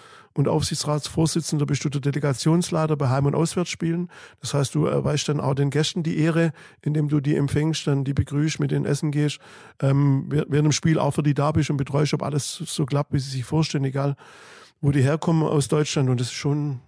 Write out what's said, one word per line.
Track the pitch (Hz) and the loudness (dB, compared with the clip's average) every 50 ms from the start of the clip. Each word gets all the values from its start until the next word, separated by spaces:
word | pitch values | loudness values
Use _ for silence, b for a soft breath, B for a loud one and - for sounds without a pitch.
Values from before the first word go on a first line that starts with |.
| B B B B B B B | B B B B B B B
und | - 139 - | 0 0 2
Aufsichtsratsvorsitzender | - 156 147 - 165 - - 151 147 151 - - - - 165 156 - 175 147 - - 151 143 135 | 2 0 0 -2 -2 -4 -4 -2 -2 -4 -4 -4 0 0 0 2 2 0 -2 -2 -2 -2 0 0
bist | - - - | -2 -2 -2
du | - | -4
der | 131 143 | -4 -2
Delegationsleiter | 127 143 135 147 143 143 135 - - 156 156 170 175 - 185 160 160 156 156 139 | -2 -2 -2 0 0 -2 -2 0 2 2 4 2 2 0 0 0 0 0 0 0
bei | 143 127 | 0 0
Heim- | 131 139 143 143 | 2 2 2 2
und | - | 2
Auswärtsspielen. | 135 165 165 - 180 175 - - - 170 165 165 175 175 175 B B B B B B | 2 0 0 0 -2 -4 -4 -4 -4 -4 -2 -2 -2 -4 -6 B B B B B B
Das | - 120 - | -8 -4 -2
heißt, | 143 139 - - | 0 0 0 0
du | 147 147 | 0 0
erweist | 135 135 143 135 139 147 147 - - | 0 0 0 0 0 -2 -2 -2 -2
dann | 147 147 | -2 -2
auch | - 131 139 | -2 -2 0
den | 135 143 143 | 0 0 0
Gästen | 131 147 156 - - 180 | 0 0 -2 -2 -2 -4
die | 156 160 175 - | -4 -2 -2 0
Ehre, | 151 165 156 165 165 165 - B B B B B | 0 2 2 2 2 0 0 B B B B B
indem | B 151 151 156 147 147 | B -2 -2 0 0 0
du | 151 147 | 0 0
die | 131 143 151 | 0 2 2
empfängst, | 143 143 135 - 147 151 160 156 - - | 2 2 0 0 0 0 0 -2 -2 -2
dann | 156 143 139 135 | -2 0 0 0
die | 139 139 | -2 0
begrüßt, | 135 143 - 143 143 151 156 - - | 0 -2 0 0 0 0 0 0 -2
mit | 143 139 | -2 -2
denen | 151 143 143 | 0 -2 0
essen | - 143 135 - 151 | 0 -2 -2 -2 -2
gehst. | 139 147 147 147 - - B B B B B B B B - | 0 0 0 0 -2 -4 B B B B B B B B 0
Ähm, | 139 139 143 143 143 135 135 - - | 2 4 4 4 4 4 2 0 -2
während | 139 147 - - 131 147 151 | -2 -2 -2 0 2 2 2
dem | 151 | 2
Spiel | 139 - - 165 160 143 | 2 2 2 2 2 2
auch | - 143 | 2 0
für | - - | 0 0
die | 147 151 139 | 0 0 2
da | 151 143 151 | 2 2 0
bist | 156 160 151 - | 2 0 0 0
und | 156 135 | 0 -2
betreust, | 135 - 135 143 151 143 - | -2 -2 0 0 0 0 0
ob | 147 - | -2 -2
alles | - 143 147 - - - | -2 -2 -2 -4 -4 -6
so | - 160 - - - 156 127 | -8 -8 -6 -4 -4 -2 0
klappt, | 147 143 147 - - | 0 -2 -2 0 -2
wie | 147 | -2
sie | 131 139 | -2 -2
sich | 135 131 117 | -4 -6 -4
vorstellen, | - 151 156 160 - - 151 139 | -2 0 0 0 0 0 -2 -2
egal | 135 127 139 139 143 143 - B B B B B B B B B B B B | -2 -2 -2 -2 -2 -2 -4 B B B B B B B B B B B B
wo | - 143 | 0 2
die | 139 143 | 4 4
herkommen | 127 139 151 156 - 175 165 160 | 4 4 2 2 2 2 2 2
aus | 156 - - 147 139 - | 2 2 2 0 0 2
Deutschland. | - 151 151 - - 156 139 127 | 2 0 0 0 0 0 2 2
Und | 127 120 | 2 0
das | 123 120 | 0 -2
ist | - | -6
schon, | - - 147 143 147 147 147 139 123 - | -4 -2 -2 0 0 -2 -4 -4 -6 -10